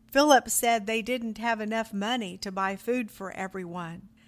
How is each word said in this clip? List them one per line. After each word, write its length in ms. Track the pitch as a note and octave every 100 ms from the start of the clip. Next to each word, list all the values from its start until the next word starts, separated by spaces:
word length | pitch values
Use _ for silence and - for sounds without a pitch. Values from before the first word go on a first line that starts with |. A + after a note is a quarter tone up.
| _
Philip 420 | C4+ D4+ C4 A#3
said 380 | - A#3 A#3 G3+
they 160 | A3+
didn't 360 | A3 B3+ A3+ G#3+
have 220 | A#3 A3
enough 320 | G#3+ A3+ A3
money 460 | G3 G#3 B3 G3 F#3
to 140 | G3+
buy 240 | F#3+ F#3+ G3
food 340 | - B3 A3
for 220 | - F#3+
everyone. 760 | - F#3+ F#3+ F3 F3 E3 E3+ - _